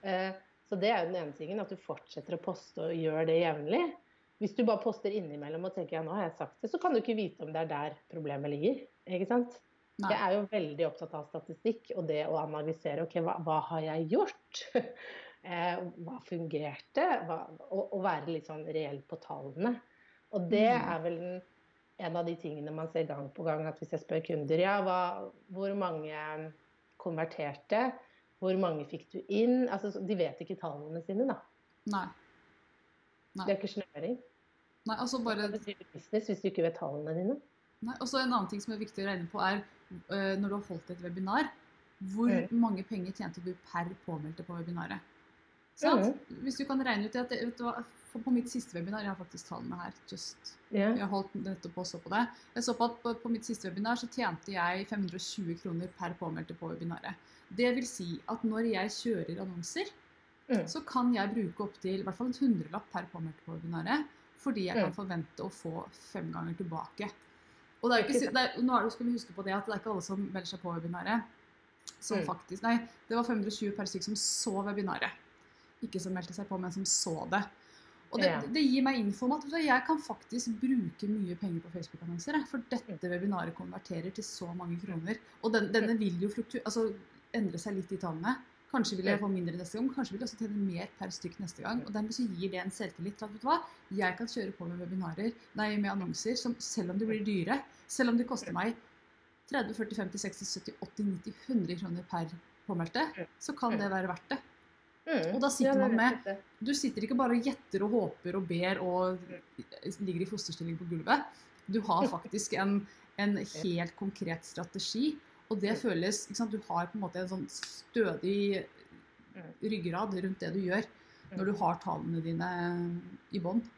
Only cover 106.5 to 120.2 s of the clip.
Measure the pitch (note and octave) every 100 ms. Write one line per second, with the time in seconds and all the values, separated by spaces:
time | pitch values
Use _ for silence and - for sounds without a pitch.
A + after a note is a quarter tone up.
106.5 | - A3 C#4+ C4 - G#3+ B3 B3+ A#3+ B3
107.5 | - - G3 G3+ A#3 F3+ - F3 F#3+ F3+
108.5 | E3+ F3+ F#3+ F#3 F3+ F#3 F#3 F3 F3+ -
109.5 | - - - - G3 G3 E3+ F#3+ G#3+ -
110.5 | E3 E3 E3 F3+ E3 D#3+ C#4+ - - -
111.5 | - - G#3+ G3+ F3 C#4 F3 - - -
112.5 | - G3 G3+ G3+ - - - G#3 G3+ -
113.5 | D#3 E3+ E3+ E3+ - G3 F#3+ F3 E3 -
114.5 | - E3+ G3 - A3 D4 D4 - - -
115.5 | G#3+ G3+ A3 A#3+ E3+ F3+ G3+ - G3+ A3+
116.5 | G#3 - E3+ F3 A3 F#3 F3+ F#3 F#3 F#3
117.5 | - - - - A#3+ G3+ D#3+ F3+ G3+ G3+
118.5 | F#3+ - - - E3+ - _ - F#3+ D#3+
119.5 | - G#3+ G#3+ E3+ E3+ G#3+ F#3